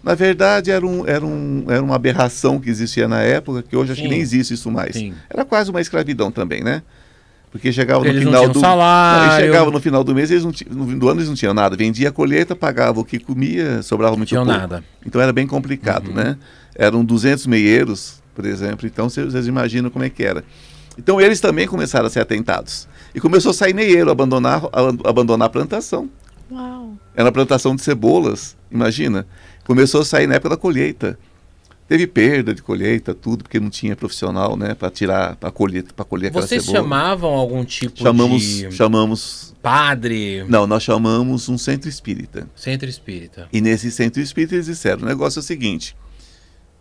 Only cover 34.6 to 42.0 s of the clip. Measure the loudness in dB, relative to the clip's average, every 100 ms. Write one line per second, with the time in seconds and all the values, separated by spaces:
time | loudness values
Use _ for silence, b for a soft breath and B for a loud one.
34.6 | -6 -6 -8 -4 -2 0 -2 -6 -12 -4
35.6 | -2 -2 -10 -14 -10 -6 -4 -4 -2 -4
36.6 | 0 -2 0 -2 -2 -2 -2 -2 -2 -4
37.6 | -6 -6 -8 0 2 4 4 2 0 -4
38.6 | -8 0 2 4 2 -2 -8 -14 -18 -8
39.6 | 0 2 2 -2 -4 -4 -6 -8 2 2
40.6 | 4 0 0 0 2 2 0 -2 -4 -4
41.6 | -4 -4 -6 -12